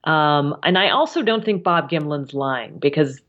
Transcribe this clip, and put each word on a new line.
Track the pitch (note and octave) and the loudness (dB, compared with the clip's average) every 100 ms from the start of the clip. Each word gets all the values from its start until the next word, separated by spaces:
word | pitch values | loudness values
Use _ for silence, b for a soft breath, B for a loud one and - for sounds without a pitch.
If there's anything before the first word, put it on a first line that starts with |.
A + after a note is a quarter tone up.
Um, | - D#3 D3+ D3 C#3+ - | 2 2 4 2 0 -2
and | - F#3 | 0 2
I | G3 | 2
also | C4 D#4 E4+ | 2 0 0
don't | A3+ A3+ | 0 0
think | A3 G3 | 0 -2
Bob | F3+ E3+ - | 2 0 0
Gimlin's | E3 D3 D3 C3+ | -4 -2 -6 -6
lying | C#3 C3+ B2+ A2+ - | -4 -2 -4 -6 -2
because | C#3+ C#3+ C#3+ C3 | 0 2 0 -2